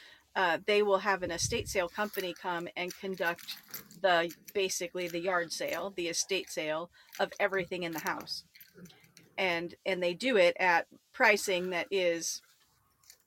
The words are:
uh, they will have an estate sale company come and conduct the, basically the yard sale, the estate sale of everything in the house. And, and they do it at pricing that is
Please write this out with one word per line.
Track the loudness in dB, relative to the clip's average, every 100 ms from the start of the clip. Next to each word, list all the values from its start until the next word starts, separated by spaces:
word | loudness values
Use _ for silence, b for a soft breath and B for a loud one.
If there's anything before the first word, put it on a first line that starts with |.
| b b b 0
uh, | 2 2 2
they | 2
will | 4 4
have | 2 0
an | 0
estate | -4 -2 -4 -2
sale | -2 -2
company | -2 -4 -4 -6 -6
come | -4 -4 -6 -6
and | -8 -6
conduct | -6 -2 -2 -2 -8 -16 -16 -18 -18 0
the, | 4 4 2 -4 -6
basically | -2 -2 -2 -6 -6 -4
the | -4
yard | -2 -2 -2
sale, | -4 -4 -4 -6 -6
the | -4
estate | -2 -2 -2 -4
sale | -6 -4 -4 -6 b b b
of | -4 0
everything | -2 0 -4 -6
in | -6
the | -6
house. | -6 -6 -8 -12 -14 -20 -20 -20 b b b -20 -12 -4
And, | -2 0 -4 -6 -4
and | 0
they | 0
do | 0 2 6
it | 6 6
at | 4 4 2 -10 _
pricing | 4 6 6 2 0 0
that | -2 -2
is | 0 2 0 -4 -8 _ _ _ _ _ _ -20 -20